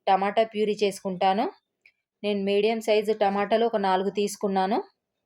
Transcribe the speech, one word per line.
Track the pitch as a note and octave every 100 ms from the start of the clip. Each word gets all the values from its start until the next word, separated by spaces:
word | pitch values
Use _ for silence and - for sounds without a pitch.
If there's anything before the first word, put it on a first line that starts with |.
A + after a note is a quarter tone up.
టమాటా | - F#3+ G3 G3+
ప్యూరీ | A3 G#3 G#3+
చేసుకుంటాను. | G#3 G3+ F#3+ G3 F3+ F#3+ G3 F4 - _ _ _ _ _ _
నేను | G#3 G3+
మీడియం | G3 G3+ G#3+ A3+
సైజు | A3 G#3+ G#3
టమాటాలు | G#3+ G3+ G3 G3 A3 A#3
ఒక | A3
నాలుగు | G3 F#3 F#3+
తీసుకున్నాను. | F#3+ G3+ - G3+ F#3+ F#3+ C4 - _ _ _